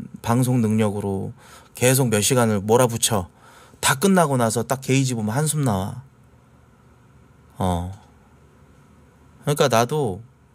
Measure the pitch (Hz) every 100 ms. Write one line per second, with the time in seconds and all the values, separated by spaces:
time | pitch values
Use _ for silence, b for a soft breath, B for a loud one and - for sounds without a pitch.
0 | - - - 120 127 127 110 110 107 101
1 | 101 98 101 - B B B - 123 131
2 | 127 104 101 127 113 104 104 120 123 117
3 | - 107 90 B B B B - - 135
4 | 196 185 156 131 113 117 110 131 - 135
5 | 131 117 107 110 156 151 135 98 98 101
6 | - _ - _ _ _ _ _ _ _
7 | _ - _ _ - - 92 87 90 98
8 | - - _ _ _ _ - - _ -
9 | _ _ - - - 147 147 113 120 151
10 | 123 92 117 _ _